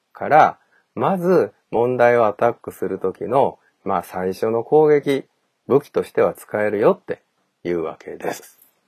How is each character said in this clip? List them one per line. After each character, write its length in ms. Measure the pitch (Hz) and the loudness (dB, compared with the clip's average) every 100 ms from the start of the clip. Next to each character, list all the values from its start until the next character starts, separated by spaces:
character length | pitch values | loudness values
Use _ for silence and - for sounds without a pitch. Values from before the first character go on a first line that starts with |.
| _ | _
か 160 | - 101 | -12 2
ら、 300 | 147 110 - _ _ _ | 4 4 0 _ _ _
ま 240 | - 131 185 | -6 -4 -2
ず 340 | 175 175 104 - _ | 0 0 0 -6 _
問 260 | 107 120 123 | -2 0 2
題 200 | 120 120 | 2 4
を 100 | 110 | 2
ア 80 | |
タ 160 | - 117 | 0 -2
ッ 40 | |
ク 180 | 113 - | -2 -10
す 140 | - 95 | -8 -8
る 120 | 95 | -4
時 260 | 95 92 | -6 -6
の、 340 | 92 131 107 - _ _ | -4 0 0 -4 _ _
ま 140 | 98 95 | -6 -6
あ、 40 | |
最 320 | - 92 92 | -6 -6 -6
初 160 | 92 113 | -4 -4
の 120 | 113 | -4
攻 260 | 113 151 156 | 0 2 4
撃、 360 | 147 139 135 - _ _ _ - | 2 0 -4 -6 _ _ _ -2
武 140 | 131 | 0
器 100 | - | 0
と 140 | - | -4
し 80 | 92 | -4
て 100 | - | 0
は 120 | 101 | -2
使 280 | 82 - 107 | -2 -8 -4
え 80 | 104 | -2
る 80 | 104 | 0
よ 200 | 131 190 | 0 0
っ 40 | |
て 180 | - - _ _ _ _ | -6 -14 _ _ _ _
い 60 | 85 | -6
う 100 | 87 | -6
わ 140 | 78 76 | -6 -10
け 180 | - 82 | -16 -12
で 160 | - | -10
す。 280 | - - _ _ _ | -10 -14 _ _ _